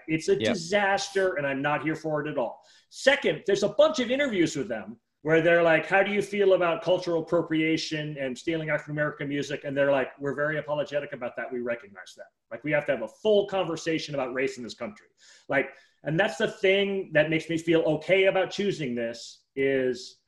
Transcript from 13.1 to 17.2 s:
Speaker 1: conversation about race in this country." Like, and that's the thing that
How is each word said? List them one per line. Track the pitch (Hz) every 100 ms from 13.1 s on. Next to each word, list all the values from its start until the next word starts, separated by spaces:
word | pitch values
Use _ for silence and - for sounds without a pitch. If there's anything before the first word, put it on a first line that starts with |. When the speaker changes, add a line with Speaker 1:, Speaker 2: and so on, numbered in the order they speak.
| - 214 208 196
Speaker 1:
conversation | 190 170 160 - 160 -
about | 143 127
race | 127 135 131
in |
this | 113
country." | - 113 104 _ _ _ - -
Like, | 135 135 - _ _
and | 147 160
that's | 214 -
the | 220
thing | - 190 196 196 196 185
that | 156